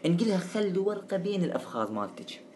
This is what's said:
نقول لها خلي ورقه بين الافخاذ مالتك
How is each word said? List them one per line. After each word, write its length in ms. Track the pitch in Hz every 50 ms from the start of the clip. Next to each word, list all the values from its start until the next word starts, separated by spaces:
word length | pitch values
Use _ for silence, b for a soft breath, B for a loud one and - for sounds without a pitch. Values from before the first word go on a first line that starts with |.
| -
نقول 220 | 160 175 170 233
لها 100 | 220 196
خلي 420 | 185 175 - - 220 208 196 180 190
ورقه 380 | 196 208 214 202 - - 196
بين 260 | 190 175 202 202 185 170
الافخاذ 480 | 151 - - - - - 120 110 104
مالتك 500 | 107 107 104 92 - - - - - - - - -